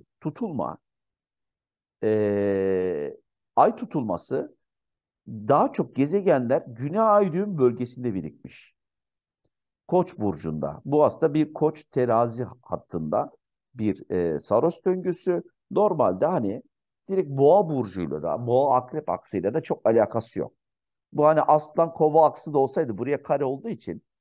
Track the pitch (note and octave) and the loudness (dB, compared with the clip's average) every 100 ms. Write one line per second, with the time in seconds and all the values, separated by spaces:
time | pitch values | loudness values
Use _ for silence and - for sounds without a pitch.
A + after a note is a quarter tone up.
0 | _ _ D3+ - A3 C3+ D2 D#2 _ _ | _ _ -10 -8 -8 -6 -8 -8 _ _
1 | _ _ _ _ _ _ _ _ _ - | _ _ _ _ _ _ _ _ _ -6
2 | A2 G#2+ G#2 G2+ G2+ G2 G2 F#2+ F#2 D#2 | -2 0 0 0 0 0 0 0 -2 -4
3 | C#2+ - _ _ _ - E3 A3+ - D#3+ | -6 -10 _ _ _ 4 4 2 -6 -4
4 | A2+ F2 - C3 - _ _ _ _ _ | -4 -6 -4 -6 -6 _ _ _ _ _
5 | _ _ - A2+ G#2+ C#3+ C4+ B3 C3 - | _ _ -16 -10 2 2 2 -2 -6 -2
6 | C#3+ G3 F#3 C#3+ A#2+ D3 - A2+ C#3+ G3 | 0 0 2 2 2 -2 -4 -10 -6 0
7 | A3 G#3 G3 E3 G#3 E3 B2+ B2 B2 B2 | 4 4 4 0 -4 2 2 2 -8 -6
8 | B2 F#2+ D2+ - - - - _ _ _ | -6 -4 -6 -12 -20 -20 -20 _ _ _
9 | _ _ _ _ _ _ _ _ - F3+ | _ _ _ _ _ _ _ _ -2 0
10 | F3 - G#2 D#2 D#2+ D#2 C#2+ - - D3 | 0 -2 -4 -4 -6 -6 -6 -8 -2 2
11 | C#3 - D#3 D3+ D3+ - D#3 D#3 - C#3 | 2 2 0 0 -2 0 -2 -2 -8 -2
12 | B2 A2+ A#2+ A2+ B2 - - - - E2+ | 0 2 0 -4 -10 -12 -10 -10 -8 -8
13 | D#2 G#2 D3 _ _ _ _ B2 G#2+ - | -4 -2 -4 _ _ _ _ -4 -4 -4
14 | - F2+ E2+ D2+ - G#2 D#3+ - F#3+ F#3 | -4 -2 -2 -2 0 2 2 -2 -2 -2
15 | F#3 F3 - E3+ - _ - G3 G#3 E3 | -2 -6 -2 -4 -4 _ -6 0 0 2
16 | G#2+ F#2 D3 F3+ G#2 A2 - _ _ _ | 0 2 0 0 -2 -6 -12 _ _ _
17 | - F#3+ D3+ C3+ C#3+ F#3 E3+ C#3+ G#2+ F#2 | -6 -2 -2 4 6 6 4 -2 -4 -4
18 | D#2+ D2+ D#2+ D#2 A#2+ B2 C#3+ B2+ B2+ D#3 | -6 -4 -4 -4 0 0 2 0 0 -10
19 | A#2 F2 - G2 F2 C#3+ D3+ - A2 A2+ | -6 -6 -4 -4 -2 -2 -4 -2 2 2
20 | G2+ A2+ - F#2+ C2 _ _ _ _ _ | 2 -2 -6 -8 -10 _ _ _ _ _
21 | _ D3 D3+ D#3 C#3 D3+ D3+ - E3 D#3+ | _ 2 4 4 4 2 2 -2 -2 2
22 | D#3 D#3 D3+ D3 - C#3+ C3+ F3 D3 G2 | 2 6 4 2 -4 0 0 0 -4 -4
23 | B2+ C#3+ - D3 C3+ C#3 A3+ D#3+ - - | -4 -4 -2 -2 -2 -4 -8 -10 -10 -12
24 | _ _ | _ _